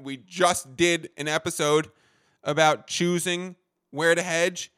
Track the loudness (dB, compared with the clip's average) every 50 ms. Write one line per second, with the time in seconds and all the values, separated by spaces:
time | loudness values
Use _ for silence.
0 | -14 -14 -14 -14 -16 _ -2 0 2 2 2 0 -4 -10 -4 0 2 2 2 0
1 | -4 -10 -12 -10 -6 -4 -4 -2 -4 -4 -4 -2 0 2 2 2 2 -2 _ _
2 | _ _ _ _ _ _ _ _ _ -4 0 4 4 4 4 2 -4 -8 -4 -2
3 | 0 0 0 0 -2 -2 -4 -4 -6 -10 -14 -18 _ _ _ _ _ _ -6 0
4 | 2 4 4 4 2 -2 0 0 0 0 -2 -4 -12 -14 _